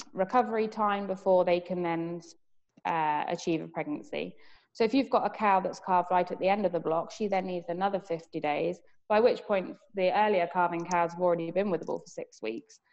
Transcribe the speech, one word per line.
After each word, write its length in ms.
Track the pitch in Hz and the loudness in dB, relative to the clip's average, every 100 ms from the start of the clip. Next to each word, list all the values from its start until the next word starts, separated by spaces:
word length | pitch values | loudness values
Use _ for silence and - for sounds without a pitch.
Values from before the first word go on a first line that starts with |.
| - | -14
recovery 560 | - 190 254 220 220 220 | -4 0 2 2 0 -2
time 400 | 214 208 202 196 | 0 0 0 -4
before 380 | 190 190 185 180 | -4 4 4 4
they 160 | 175 | 2
can 200 | 175 180 | 0 -4
then, 400 | 170 165 165 175 - - _ _ _ _ | -2 -2 -4 -8 -12 -20 _ _ _ _
uh, 400 | 180 170 156 151 - | -4 -2 0 0 -2
achieve 320 | 175 - 160 | -4 -2 -2
a 60 | 165 | -4
pregnancy. 680 | 165 156 147 - 151 175 - - - _ | -8 -6 -6 -6 -8 -8 -10 -20 -20 _
So 100 | - | -2
if 100 | 226 | 2
you've 160 | 269 254 | 2 2
got 160 | 226 196 | 2 0
a 40 | |
cow 320 | - 214 190 | 0 2 4
that's 180 | 185 - | 2 -6
calved 300 | - 180 175 | 0 2 4
right 180 | 180 180 | 2 0
at 100 | - | 0
the 100 | 185 | 0
end 160 | 202 196 | 2 2
of 80 | |
the 80 | 175 | 0
block, 300 | 165 160 - | -2 -2 -2
she 180 | - 214 | -6 -2
then 180 | 190 185 | -2 -2
needs 220 | 180 170 | -6 -6
another 300 | 175 196 202 | -2 -2 -2
fifty 420 | - 165 - 165 | -4 -8 -6 -6
days, 380 | 151 147 165 180 - - _ | -2 -2 -2 -4 -12 -20 _
by 140 | 214 | 4
which 200 | 233 - | 4 2
point 340 | - 202 180 - _ 196 | 0 -2 -2 -12 _ -2
the 160 | 185 190 | 0 4
earlier 280 | 214 202 175 | 4 4 2
calving 340 | 180 175 170 170 | 2 0 0 -2
cows 280 | 175 170 | 0 0
have 80 | 170 | 0
already 280 | 180 170 165 | 0 2 0
been 220 | 180 202 | -2 0
with 80 | 170 | -2
the 60 | - | -4
bull 140 | - | -8
for 80 | - | -8
six 340 | - - - | -14 -14 -10
weeks. 380 | 107 113 - - _ | -8 -8 -12 -20 _